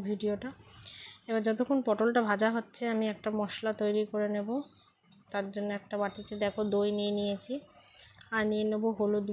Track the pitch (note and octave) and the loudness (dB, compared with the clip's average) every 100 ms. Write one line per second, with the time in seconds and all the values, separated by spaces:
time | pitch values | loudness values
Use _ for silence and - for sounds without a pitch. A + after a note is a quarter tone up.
0 | G3 G#3 G#3 G3+ B3+ - - - - - | 0 0 0 -2 -4 -12 -20 -16 -16 -14
1 | - - - A3+ G#3+ A3 B3+ C#4 A#3+ G#3+ | -18 -16 -2 0 2 2 2 2 4 4
2 | A3+ A#3+ A3 G3+ A3 A3+ - - A#3 A3 | 4 4 4 4 4 2 -4 -6 -2 0
3 | A3 G#3 A3 G#3+ G3+ - A3 G#3+ G#3 G#3 | 0 -2 -2 -2 -2 -2 -4 0 2 2
4 | G#3 G#3 G#3 G#3 G#3 C4 C#4+ - _ _ | 0 0 0 0 -2 -4 -4 -14 _ _
5 | _ - - G3+ G3 G3+ G#3 G3+ - G#3 | _ -20 -6 -4 -4 -4 -4 -4 -4 -2
6 | G3+ G3+ G3+ G#3 G3+ G#3 G#3 G3+ G#3 G#3 | -2 -4 -10 -2 -2 0 2 2 2 2
7 | G#3 G#3 G#3 G3 - C#4 - - - - | 0 0 0 -4 -6 -8 -8 -20 -20 -20
8 | - - - A3 G#3+ G#3+ G#3+ G#3+ A3+ G#3+ | -20 -20 -4 0 2 2 0 2 0 2
9 | G#3 G#3 G3+ | 2 2 2